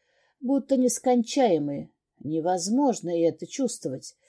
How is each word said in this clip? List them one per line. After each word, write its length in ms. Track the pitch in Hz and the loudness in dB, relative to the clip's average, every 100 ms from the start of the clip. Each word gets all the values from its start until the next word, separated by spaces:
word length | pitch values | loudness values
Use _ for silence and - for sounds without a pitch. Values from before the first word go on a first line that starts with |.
| _ _ _ _ | _ _ _ _
будто 360 | 254 277 - 269 | -2 -2 0 2
нескончаемые. 1120 | 247 - 262 247 233 294 240 160 143 139 - _ _ _ | 2 0 2 2 2 2 2 2 0 -6 -10 _ _ _
Невозможно 920 | 139 160 160 185 185 247 285 190 165 | -6 -2 0 -2 0 2 2 0 -2
и 120 | 170 | 2
это 240 | 165 156 165 | 2 0 -8
чувствовать, 720 | - 254 - 151 131 - - | -4 -4 -4 -8 -8 -12 -20